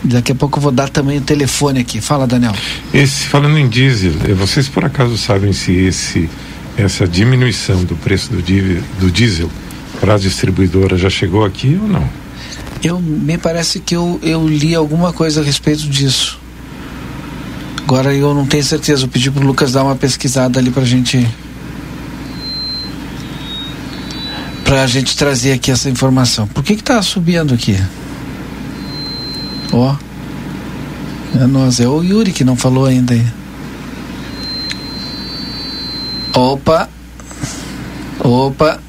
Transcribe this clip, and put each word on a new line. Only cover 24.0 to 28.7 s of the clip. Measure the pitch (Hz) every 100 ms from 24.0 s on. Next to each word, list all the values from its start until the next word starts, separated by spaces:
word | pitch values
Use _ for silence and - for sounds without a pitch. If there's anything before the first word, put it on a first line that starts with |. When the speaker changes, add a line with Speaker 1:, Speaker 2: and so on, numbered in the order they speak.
| - - - - - -
Speaker 1:
pra | - 135 131
gente | 127 127 -
trazer | 143 131 131
aqui | 127 -
essa | 127 139
informação. | 123 135 131 123 - 107
Por | -
que | 139 214
que |
tá | - 240
subindo | 190 196 170 175 156
aqui? | 120 - 95 95 - - - - - - - -